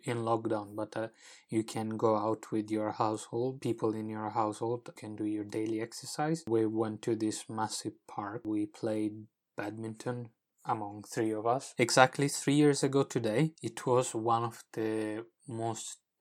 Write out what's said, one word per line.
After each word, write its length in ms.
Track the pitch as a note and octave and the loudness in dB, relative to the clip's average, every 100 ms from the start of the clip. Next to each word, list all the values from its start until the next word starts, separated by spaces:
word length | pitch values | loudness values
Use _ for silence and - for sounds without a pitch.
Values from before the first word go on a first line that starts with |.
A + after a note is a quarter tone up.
in 140 | C3+ A#2 | -4 -2
lockdown, 580 | A2+ A2+ A2 G#2+ G2+ G#2+ | 0 0 0 -2 -4 -8
but, 180 | G#2+ | -6
uh, 140 | A2+ A2 - - - - | -6 -6 -10 -20 -20 -4
you 140 | A2+ | -2
can 340 | A2+ A2+ A2 A2 | -2 -2 -4 2
go 200 | A2+ G#2+ | 4 4
out 360 | G#2+ A2 - | 2 -2 -2
with 180 | A2 G#2+ | -2 0
your 200 | G#2+ G#2+ | 0 0
household, 720 | - A2 A2 - A#2 B2+ C3+ | 0 0 0 -4 -2 -2 -2
people 320 | B2+ A2+ A2+ | -4 0 0
in 160 | A2 A2 | 0 -4
your 180 | G#2+ G#2+ | -4 -2
household 600 | A2+ G#2+ G#2+ A#2 A#2+ - - | 0 0 0 -4 -4 -8 -12
can 200 | A2 G#2+ | -10 -4
do 80 | |
your 200 | G#2+ G#2+ | -2 -2
daily 360 | G#2 A2 A2 A2 | -4 -4 -2 -2
exercise. 640 | A#2 - - - D3+ D#3+ - | -4 -8 -8 -2 0 0 2
We 200 | A2+ A2 | 2 2
went 340 | A2 A2 G#2+ | 2 -2 -2
to 140 | - A2 | -2 0
this 300 | A2 G#2 - | 0 -2 -6
massive 460 | A2 A2 - A2 - - | -4 -4 -4 -8 -10 -12
park. 360 | - G2+ A2 | -8 -6 -6
We 220 | G#2+ G#2+ G#2 | -2 -2 -2
played 580 | - A2+ A2 G#2+ A2 G#2+ _ _ - | -4 -2 0 -2 -4 -14 _ _ -10
badminton 720 | G#2+ A2 A2+ A2 B2+ B2 A#2 _ _ _ - | -8 -6 -8 -6 -6 -6 -8 _ _ _ -4
among 380 | A2+ G2+ G#2 | -4 -4 -10
three 280 | G2+ B2+ A2 | -6 0 0
of 140 | G#2+ A#2 | 2 2
us. 260 | C3 - - | 0 0 0
Exactly 500 | A#2+ C3 C3 - C#3+ | 4 8 6 6 0
three 240 | - - | 0 4
years 300 | C#3+ D3 C#3 | 6 8 6
ago 200 | C#3 C#3 | 4 2
today, 520 | C3 C3 A2+ A2+ D#3 - | 2 0 2 4 2 0
it 240 | A2+ - C3+ | -10 -4 2
was 280 | B2 B2+ | 4 4
one 300 | A2+ A2+ A#2 | 0 2 2
of 180 | A#2 - - | 0 -6 -10
the 500 | - A2 A2 G#2+ G#2+ A#2 _ - | -4 -2 0 -2 -6 -8 _ -10
most, 460 | A2+ A2+ A2 - - _ _ | -4 -2 -2 -8 -14 _ _